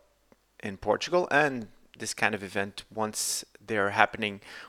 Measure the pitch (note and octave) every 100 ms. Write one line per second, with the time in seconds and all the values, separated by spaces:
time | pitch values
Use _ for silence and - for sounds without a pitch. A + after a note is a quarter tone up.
0 | _ _ _ _ _ - G#3 F#3+ G#3 -
1 | - F3+ F3+ C#3+ D3 B2+ G#2+ - - -
2 | G#2+ - G#2+ G2 F#2+ G2+ G2+ - - G#2+
3 | G#2+ - - - - - G#2 A2 G2 G#2+
4 | G#2 - G#2 G2 - -